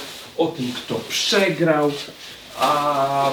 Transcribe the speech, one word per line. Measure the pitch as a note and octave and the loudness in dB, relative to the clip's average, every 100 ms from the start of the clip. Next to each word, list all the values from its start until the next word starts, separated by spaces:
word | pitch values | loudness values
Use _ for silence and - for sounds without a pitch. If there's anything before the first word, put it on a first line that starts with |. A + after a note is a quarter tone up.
| - - - - | -8 -14 -12 -2
o | D#3+ | -2
tym, | C3+ B2 | 0 -6
kto | - - A2+ - | -6 -6 -6 -4
przegrał, | - - G#3 F#3 D3+ E3 D3+ D3 C#3+ - - - - - - | -4 2 2 2 4 4 4 2 0 -10 -14 -16 -18 -12 -2
a | C3 D3 D3 C#3 C#3 C#3 C#3 | 2 2 2 2 2 2 2